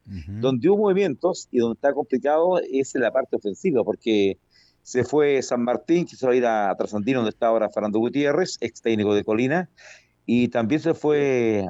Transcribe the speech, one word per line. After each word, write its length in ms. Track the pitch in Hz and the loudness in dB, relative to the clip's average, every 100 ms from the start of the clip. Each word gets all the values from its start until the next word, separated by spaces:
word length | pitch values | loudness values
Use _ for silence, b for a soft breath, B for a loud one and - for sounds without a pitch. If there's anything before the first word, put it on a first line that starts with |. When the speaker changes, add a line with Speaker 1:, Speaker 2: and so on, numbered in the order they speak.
| - | -14
Speaker 1:
Ujú. 320 | 95 80 104 | -14 -12 -4
Speaker 2:
Donde 300 | 127 127 156 | -2 2 2
hubo 140 | 202 | 2
movimientos 640 | 208 185 190 127 175 - - | 2 2 0 0 -2 -4 -2
y 80 | 123 | 0
donde 160 | 117 110 | 0 0
está 180 | 139 | 0
complicado 680 | 143 143 127 135 156 175 180 | 0 -2 -2 0 2 2 0
es 360 | - 135 131 143 | 0 -2 -2 0
en 60 | |
la 100 | 113 | 0
parte 240 | 131 135 113 | 0 -2 -4
ofensiva, 480 | 104 95 190 127 | -6 -4 0 0
porque 560 | 98 98 113 107 98 92 _ b b b | 0 -2 0 2 2 -2 _ b b b
se 220 | - 127 | -6 -4
fue 380 | 123 147 143 135 | 0 2 2 2
San 200 | 123 123 | -2 -2
Martín, 420 | 120 117 - 170 165 | -2 -2 0 0 -2
que 100 | - | -4
se 100 | 131 | 0
va 80 | |
a 20 | 123 | 2
ir 100 | 120 | 2
a 280 | 110 98 90 | 0 0 -2
Trasandino, 440 | 101 104 101 131 | -4 -4 -2 0
donde 120 | 110 | -2
está 160 | - 117 | 0 2
ahora 220 | 113 104 | 2 0
Fernando 300 | 107 107 104 | -2 -2 0
Gutiérrez, 580 | 117 131 143 147 180 - | 0 0 0 0 -2 -4
ex 200 | 113 - | -8 -4
técnico 320 | 113 110 104 | -2 0 2
de 100 | 104 | 2
Colina, 460 | 101 110 131 170 175 _ B B B B - | 0 0 0 -2 -4 _ B B B B -2
y 220 | 120 120 | 0 0
también 340 | 120 113 151 | 0 -2 0
se 120 | 165 | -2
fue 720 | 156 151 147 143 127 117 104 | -2 0 2 2 2 2 0